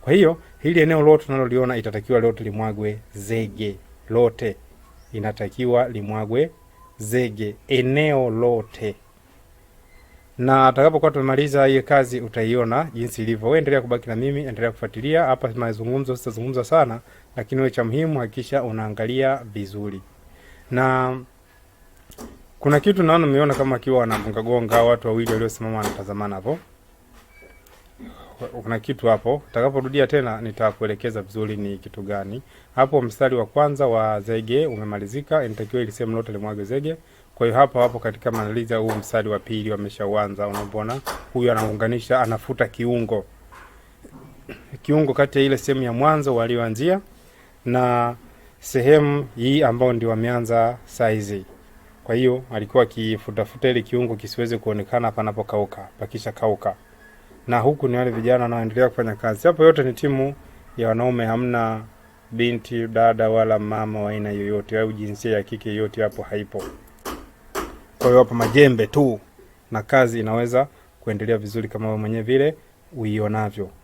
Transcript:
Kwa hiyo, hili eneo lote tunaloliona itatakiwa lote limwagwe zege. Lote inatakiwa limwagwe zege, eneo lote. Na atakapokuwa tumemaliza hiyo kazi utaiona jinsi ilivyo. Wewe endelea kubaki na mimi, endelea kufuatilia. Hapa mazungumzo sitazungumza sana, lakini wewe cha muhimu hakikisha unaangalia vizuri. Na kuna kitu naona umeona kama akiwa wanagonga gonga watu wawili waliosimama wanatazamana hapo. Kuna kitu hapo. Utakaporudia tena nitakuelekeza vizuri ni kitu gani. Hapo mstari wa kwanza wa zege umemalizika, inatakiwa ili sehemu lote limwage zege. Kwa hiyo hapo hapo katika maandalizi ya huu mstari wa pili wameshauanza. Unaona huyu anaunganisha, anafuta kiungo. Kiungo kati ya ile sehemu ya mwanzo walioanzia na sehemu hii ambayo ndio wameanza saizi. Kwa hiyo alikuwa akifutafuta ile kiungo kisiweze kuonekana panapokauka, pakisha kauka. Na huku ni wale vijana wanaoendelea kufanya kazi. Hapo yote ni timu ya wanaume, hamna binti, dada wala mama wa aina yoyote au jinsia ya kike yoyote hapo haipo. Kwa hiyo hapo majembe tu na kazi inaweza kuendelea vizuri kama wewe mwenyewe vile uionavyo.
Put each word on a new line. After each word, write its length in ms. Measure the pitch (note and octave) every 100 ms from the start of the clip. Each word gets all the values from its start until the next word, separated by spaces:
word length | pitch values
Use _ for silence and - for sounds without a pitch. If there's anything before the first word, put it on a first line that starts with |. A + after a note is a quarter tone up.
Kwa 120 | -
hiyo, 240 | F3+ E3 E3 - -
hili 200 | D3+ E3+
eneo 200 | D#3 D#3+
lote 240 | D3+ D3+ C#3+
tunaloliona 520 | C3+ B2+ B2 B2+ A#2+
itatakiwa 420 | A2 G#2+ G#2 B2
lote 240 | A#2 A2+
limwagwe 560 | A2 G#2 A2 G#2 G#2+ G#2+ -
zege. 600 | G2+ G2+ A2+ G#2+ G2+ G#2+ G2 - - -
Lote 460 | A2 A#2 A2 A2+ F#2+ - - - - -
inatakiwa 760 | A2 G#2 G#2 G2+ - B2 A#2+ B2+
limwagwe 600 | A2 G2+ G#2+ G#2+ A#2+ D#3+ - - _ - -
zege, 580 | G#2 B2 B2 G#2+ G#2+ G#2 -
eneo 640 | C3+ B2+ C#3 D3+ C#3 B2+
lote. 680 | A2+ A#2+ A#2 G#2+ - G#2+ G2+ _ _ _ _ _ _ _ _ _ - - - _ -
Na 300 | B2+ C3+ C3
atakapokuwa 440 | B2+ D3+ D#3 D#3
tumemaliza 540 | C#3+ C3+ C3+ C#3+ C#3 C3+
hiyo 160 | C3+
kazi 380 | C3 C#3+ B2 A#2+
utaiona 680 | A2+ A#2 A2+ B2 A#2 B2 D#3+
jinsi 280 | A#2 A#2 A2+
ilivyo. 240 | A2 A2+ A2+
Wewe 100 | D#3
endelea 240 | C#3+ C#3
kubaki 280 | A#2+ A#2+ -
na 60 | A2+
mimi, 280 | C3+ C#3+
endelea 280 | C#3 A2 A#2
kufuatilia. 520 | A2 G#2+ A2+ C#3 D#3+
Hapa 240 | D3 B2+ C3 A2+
mazungumzo 600 | A#2 G#2+ A2+ C3 C3 B2+
sitazungumza 480 | B2 A2 B2 B2+
sana, 360 | A#2 D#3+ C3 A2+ - - - -
lakini 260 | A2 C3
wewe 100 | C3
cha 120 | B2
muhimu 360 | A2+ C3 D#3+ D3
hakikisha 440 | A#2 C3 A#2 C#3
unaangalia 720 | B2 A2 A2 G#2+ A2 B2+ C3+ C3+ A#2
vizuri. 480 | G#2 G2 G#2 G#2 F#2+ - _ - - - - -
Na 460 | B2 C3 C3 B2+ B2+ B2+ _ _ _ _ _ _ _ _ - - - - -
kuna 160 | C#3+ D3
kitu 240 | G#3 F#3+
naona 240 | D#3+ E3 D3+
umeona 260 | C#3 D3
kama 220 | C#3 C3+ B2
akiwa 240 | C3+ B2+
wanagonga 420 | A2+ G#2+ G#2+ A2
gonga 420 | A2+ B2 A#2 A#2
watu 240 | A#2 A#2 A#2
wawili 240 | A2+ A2+
waliosimama 440 | A2 A2+ - A2 A2
wanatazamana 580 | G#2+ - G2 G2+ G#2 G2
hapo. 240 | G2+ E3 - _ _ _ _ - _ - - - _ - - - - - - - B2 A#2+
Kuna 160 | A2 A2+
kitu 280 | - C3 A#2
hapo. 340 | G#2+ A#2 C#3+ -
Utakaporudia 580 | A#2 C3 C3+ C3 C#3 C3
tena 340 | D3 B2 A2
nitakuelekeza 800 | A2 G2+ A2 - A2 G#2 A#2+ G#2+
vizuri 360 | G2 G#2+ G#2+ G#2
ni 200 | G2+ G2
kitu 240 | G#2+ -
gani. 400 | G2 G2+ G2 A#2 - - _ -
Hapo 260 | C3+ C#3+
mstari 340 | A#2+ - C3 B2
wa 100 | A2
kwanza 420 | D3 D3 C#3 C3+
wa 340 | A2+ A2 G#2+
zege 440 | G2+ A2+ A2 B2+ D#3
umemalizika, 800 | G#2+ G#2+ G#2 G2+ B2+ C#3+ D#3 B2
inatakiwa 360 | G#2+ G#2+ B2
ili 100 | A2
sehemu 240 | - A2+ A2+
lote 160 | A2
limwage 320 | G#2 G#2+ G#2
zege. 320 | G2+ C3 D3+ E3 _ _ _ -
Kwa 120 | A#2
hiyo 120 | A#2
hapo 220 | C#3 B2+
hapo 180 | A#2+ A#2+
katika 320 | A2 G#2+ B2
maandalizi 420 | A2+ G#2 A#2 A2+
ya 60 | A2+
huu 120 | A2
mstari 380 | G#2+ - A2+ G#2+
wa 100 | G#2
pili 320 | - A2 G#2+
wameshauanza. 760 | G2+ G2+ - G2+ G#2 G2+ G2 G2+
Unaona 520 | G2+ G#2 G#2+ A2 C3+ - - -
huyu 180 | B2+ A#2+
anaunganisha, 720 | A2+ A2 G#2+ A2+ A#2+ A2+ B2+
anafuta 460 | A2 A2 - B2+ A2
kiungo. 580 | - A#2+ A#2+ A2+ A2 - - - - - - - _ - - - - - - - C#3
Kiungo 320 | - D3+ D3
kati 260 | C3+ C#3 C#3
ya 60 | C#3
ile 120 | C3
sehemu 260 | - C3
ya 100 | B2
mwanzo 420 | A#2 D3 D#3 C#3 A#2+
walioanzia 640 | A2+ A#2+ A#2 A2 E3 F#3+ - - - - - _ B2
na 500 | B2 B2 A#2+ A#2+ A#2+ - - - _
sehemu 680 | - C3 B2+ D3+ D3 C#3+ C#3 A#2+
hii 280 | B2 C#3+
ambayo 300 | C3+ A#2 B2+
ndio 160 | A#2 A2+
wameanza 680 | A2 A#2 A#2+ A2+ A#2 A2+ A#2+ -
saizi. 600 | - A#2 G#2+ G2+ G2+ F#2+ - - - - -
Kwa 120 | - A#2
hiyo 280 | B2+ B2+ B2+
alikuwa 300 | A2 G#2 B2+
akifutafuta 840 | A2+ - A2 G#2+ - G#2+ G#2 A#2 C3
ile 120 | A#2+
kiungo 340 | - B2 A#2+ A2
kisiweze 420 | G#2+ - A#2+ A#2
kuonekana 540 | A2 G#2 G2 B2 A#2
panapokauka, 760 | A2+ G#2+ G#2 G2+ G#2+ G2+ - F#2 -
pakisha 320 | G#2 A2 A2
kauka. 440 | - A2+ G2+ G#2 - - - - - - - -
Na 120 | A#2+
huku 280 | A#2+ D3 C3+
ni 100 | B2
wale 140 | B2
vijana 320 | A2+ A#2 B2+
wanaoendelea 460 | A#2+ A#2 A2+ A2 B2+
kufanya 260 | - A2 G#2
kazi. 320 | A#2 G#2 E3+
Hapo 160 | D#3+
yote 200 | D#3+ D3+
ni 100 | B2+
timu 400 | A2+ D3 C3+ C3+ C#3+ - - - -
ya 100 | A2+
wanaume, 380 | A2+ B2 B2 A2+
hamna 560 | A#2 B2 A#2+ A2+ A2 A2 - - _ -
binti, 560 | A#2 A#2+ A#2 - A#2+ A2+
dada 420 | A2+ A#2 A2 A2
wala 300 | A2+ A2 G#2+
mama 420 | G#2 A2 G#2+ G#2+
wa 100 | G#2
aina 200 | G#2+ G#2
yoyote 480 | G2+ G2+ G#2 G2+ A2
au 120 | A2
jinsia 380 | G#2+ G#2 G#2 A#2+
ya 120 | G#2+
kike 260 | G2 A2 A2
yoyote 340 | G#2 G#2+ -
hapo 180 | G#2+ -
haipo. 400 | - G#2 G2+ G#2 - - - - - - - _ - - - - - -
Kwa 80 | B2+
hiyo 120 | B2
hapo 160 | A#2+ A#2+
majembe 520 | A2+ A#2+ C#3+ A#2 G#2+
tu 320 | D3 C3+ G#2+ - _ - _ _
na 100 | A2
kazi 360 | G#2+ C#3 A#2+ A#2
inaweza 480 | A2 A2+ A#2+ B2+ C#3+ - _ _
kuendelea 360 | - G#2 A2 A2+
vizuri 300 | G#2 A2+ G#2+
kama 180 | G#2+ A2
wewe 120 | G#2+
mwenyewe 220 | G#2+ A2+
vile 320 | A2 C3 D3 D#3 _ _ _ C#3
uionavyo. 720 | G#2+ G#2+ G#2+ G#2+ G#2+ G#2 F#2+ -